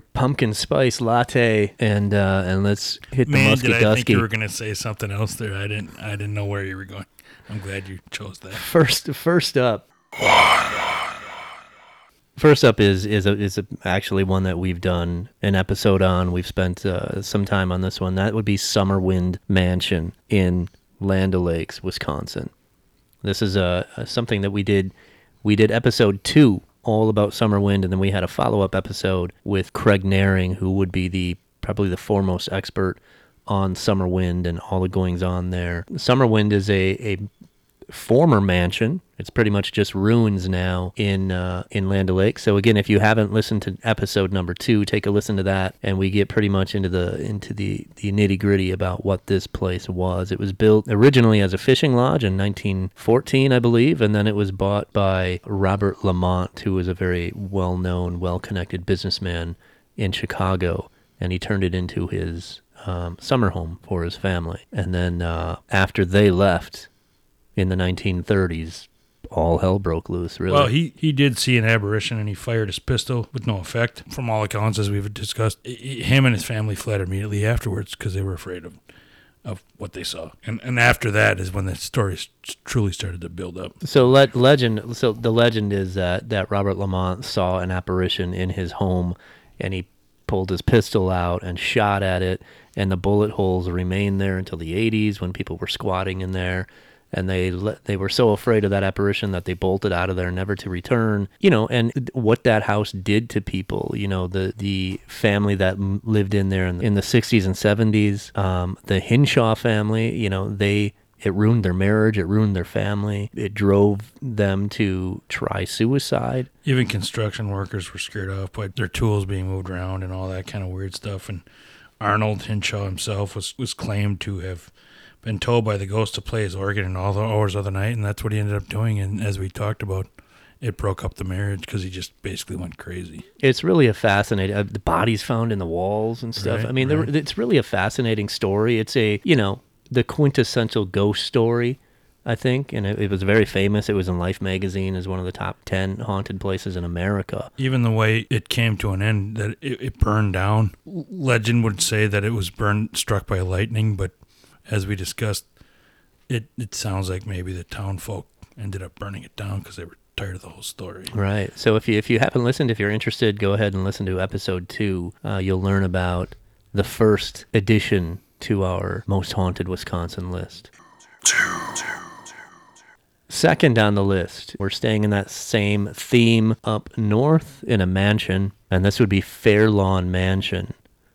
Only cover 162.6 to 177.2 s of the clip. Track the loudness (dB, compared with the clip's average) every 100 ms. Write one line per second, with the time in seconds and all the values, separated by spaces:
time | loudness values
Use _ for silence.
162.6 | 0 0 0 -2 -4 0 0 2 0 2
163.6 | 0 0 -2 -4 -4 -2 -4 -4 -4 -6
164.6 | -6 -4 -2 -2 -6 -8 -6 -4 0 0
165.6 | 2 2 2 0 -2 -2 -4 -10 _ _
166.6 | _ -4 -4 2 4 4 0 -12 -4 -2
167.6 | 2 2 2 0 -2 -8 _ _ -2 0
168.6 | 0 -2 -4 -6 -2 -2 -2 -2 -2 -2
169.6 | -6 -6 -6 -6 -6 -8 -8 -8 -10 -14
170.6 | -20 _ _ _ _ _ 0 2 0 -4
171.6 | -8 -10 -10 -10 -14 -20 -20 -20 -20 -20
172.6 | _ _ _ _ _ _ -12 2 4 6
173.6 | 4 6 4 4 4 2 0 -8 -14 -6
174.6 | -6 -2 0 2 2 2 -2 -8 -2 0
175.6 | 2 0 -2 -8 0 4 6 6 4 0
176.6 | -2 -6 -6 -4 2 4